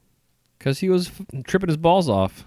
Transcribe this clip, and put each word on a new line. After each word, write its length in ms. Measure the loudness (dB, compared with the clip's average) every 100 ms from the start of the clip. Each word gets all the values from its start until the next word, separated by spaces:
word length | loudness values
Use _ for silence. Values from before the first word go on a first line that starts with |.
| _ _ _ _ _ _
'Cause 200 | -4 -2
he 100 | 0
was 180 | 0 0
f-, 360 | -8 -14 -14 -4
tripping 240 | -2 0
his 80 | 0
balls 320 | 2 2 2
off. 360 | 0 0 -4